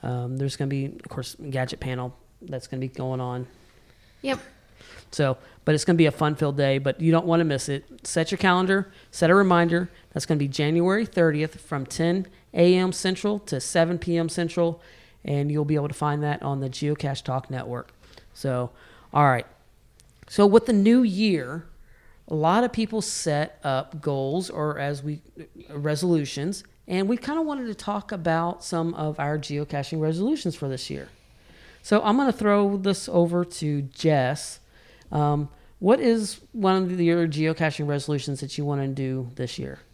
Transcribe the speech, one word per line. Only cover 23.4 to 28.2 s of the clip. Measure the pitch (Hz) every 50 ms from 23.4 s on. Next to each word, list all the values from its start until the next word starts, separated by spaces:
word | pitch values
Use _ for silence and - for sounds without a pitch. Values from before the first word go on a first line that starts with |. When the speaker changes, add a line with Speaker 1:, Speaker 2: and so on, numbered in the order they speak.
| 151 - - _ -
Speaker 1:
up | 147 135 131 139 - - 156
goals | 147 156 143 135 135 135 143 180 185 180
or | - - 151 151 147 147
as | 143 143 147 139 135
we, | 147 151 151 _ - _ - 160 - _ - - -
resolutions, | 151 147 143 156 151 143 175 180 170 160 147 135 - 139 139 170 196 190 - - _ _ _ -
and | 185 185 196 196
we | 247 240
kinda | - 269 294 330
wanted | 320 302 294 277 254 233
to | 208
talk | - - - 202 208 202 -
about | 214 190